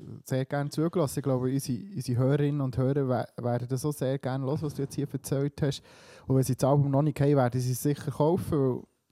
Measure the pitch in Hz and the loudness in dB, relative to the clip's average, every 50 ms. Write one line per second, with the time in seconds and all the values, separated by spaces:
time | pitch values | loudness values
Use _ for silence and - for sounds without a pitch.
0 | - - 110 - - - 135 131 135 - 143 143 143 147 - 147 156 170 - 190 | -14 -16 -16 -16 -8 -4 -4 -4 -2 -2 -4 -4 -4 -4 -2 -2 -2 0 0 0
1 | 151 127 - 147 131 139 131 127 127 127 135 139 - - 123 98 - 202 202 151 | 0 0 -2 -2 -2 0 0 0 0 0 -2 -2 -2 -4 -6 -6 -8 -8 -10 -6
2 | 127 - 123 113 131 131 143 143 147 143 143 147 135 123 107 135 131 131 139 147 | -4 -2 0 2 2 2 2 2 2 0 0 0 -2 -2 0 0 0 2 2 0
3 | 139 127 127 110 - - _ - 117 120 120 120 123 120 131 127 135 151 147 - | 0 0 0 0 -2 -4 _ -6 -4 -2 -2 -2 -2 -4 -4 -2 -2 -4 -4 -2
4 | 135 127 135 139 - 131 127 135 135 127 147 156 156 143 - - 139 - - - | -2 -2 -2 -2 -4 -4 -4 -4 -2 -2 -2 -2 -4 -6 -6 -6 -6 -6 -4 -6
5 | 139 143 - 139 - - 143 135 139 143 - - 160 139 131 - - - - - | -6 -4 -6 -8 -6 -4 -2 -2 -2 -2 -2 -2 -2 -2 -2 -4 -8 -20 -20 -20
6 | - - - - - - 135 135 127 - 127 - - 127 143 147 139 143 135 135 | -20 -20 -20 -8 -2 2 2 4 4 2 2 2 4 4 6 4 4 4 2 2
7 | 151 151 135 - 143 143 147 139 127 120 120 131 123 127 127 - - 147 143 - | 2 2 2 2 4 4 6 6 4 4 2 0 0 0 -2 0 0 0 0 0
8 | - 147 127 - 147 156 175 175 - - 170 147 135 131 123 - - - _ _ | -4 -4 -2 0 2 2 2 0 0 0 0 2 2 0 0 -2 -6 -14 _ _
9 | _ _ | _ _